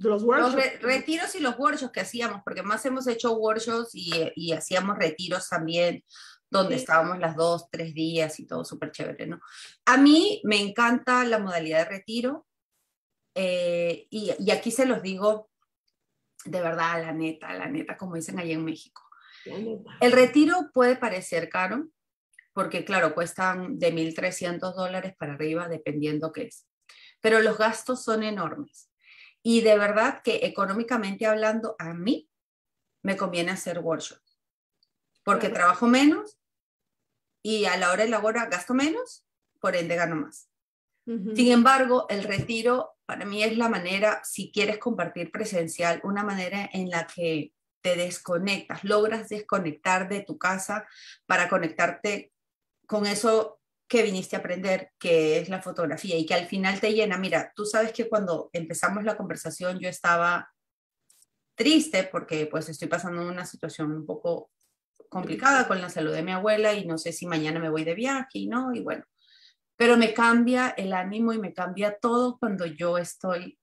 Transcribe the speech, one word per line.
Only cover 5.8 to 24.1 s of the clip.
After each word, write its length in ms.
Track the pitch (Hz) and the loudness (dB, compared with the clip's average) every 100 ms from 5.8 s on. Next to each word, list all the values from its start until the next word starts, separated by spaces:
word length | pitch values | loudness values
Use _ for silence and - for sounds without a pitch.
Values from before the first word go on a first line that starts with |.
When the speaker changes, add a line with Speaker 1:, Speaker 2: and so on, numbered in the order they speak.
| 175 - - - - - _ | 0 0 -10 -20 -20 -20 _
Speaker 2:
donde 260 | 196 190 - | 0 2 0
Speaker 1:
Sí. 60 | |
Speaker 2:
estábamos 360 | - 165 165 180 | 2 2 2 0
las 180 | 165 156 | -2 2
dos, 320 | 170 170 - | 2 0 -4
tres 220 | 170 165 | -10 -8
días 460 | 151 160 165 156 - | -4 -2 0 -2 -4
y 40 | - | -10
todo 200 | 165 - | -10 -8
súper 260 | - - | -10 -12
chévere, 340 | - - - 160 | -10 -10 -8 -10
¿no? 140 | 170 - - - - - | -12 -16 -20 -20 -2 4
A 100 | 262 | 8
mí 440 | 285 311 403 415 | 10 10 6 0
me 180 | 208 208 | 0 0
encanta 600 | 202 196 233 247 - 247 | 0 2 2 2 2 2
la 160 | 240 220 | 2 0
modalidad 400 | 190 170 156 156 170 | 0 -4 0 0 0
de 120 | 196 | -4
retiro, 480 | - 226 247 311 - _ _ _ _ _ _ _ _ | -6 -4 -4 -4 -10 _ _ _ _ _ _ _ _
eh, 760 | 185 185 180 175 175 170 165 - | -4 -2 0 0 0 0 -4 -8
y, 220 | 214 196 - | -6 -4 -2
y 140 | 196 | 2
aquí 200 | 196 233 | 2 0
se 140 | 226 262 | 2 2
los 160 | 214 | 2
digo 480 | 190 190 208 214 - _ _ _ _ _ _ _ _ _ | -2 0 0 0 -4 _ _ _ _ _ _ _ _ _
de 160 | - 180 | -8 -4
verdad, 420 | 170 165 165 170 | -2 -2 -2 -2
la 120 | 160 | -4
neta, 400 | 160 160 160 - | -4 -6 -6 -10
la 140 | 185 - | -10 -6
neta, 280 | 277 320 - | -6 -8 -10
como 180 | 185 165 | -10 -10
dicen 240 | 160 190 | -8 -6
allá 140 | 170 | -4
en 120 | 160 160 | -4 -4
México. 380 | 156 - - _ - - - - | -8 -14 -20 _ -20 -20 -20 -14
Speaker 1:
La 120 | 185 | -10
neta. 320 | 226 214 - - | -8 -10 -12 2
Speaker 2:
El 100 | 247 | 6
retiro 600 | 247 247 294 302 359 302 | 8 6 6 6 4 0
puede 220 | 254 247 254 | 2 4 4
parecer 520 | 233 185 - 165 160 | -2 -6 -4 -4 -4
caro, 380 | 185 185 233 320 _ _ _ _ _ _ | -2 -2 -4 -8 _ _ _ _ _ _
porque 320 | - 165 180 | -6 -4 -4
claro, 300 | 165 190 160 | -2 2 2
cuestan 640 | - 170 - 185 185 180 156 | 0 -4 -2 -2 -2 -6 0
de 140 | 170 | 0
mil 220 | 165 160 | 0 -2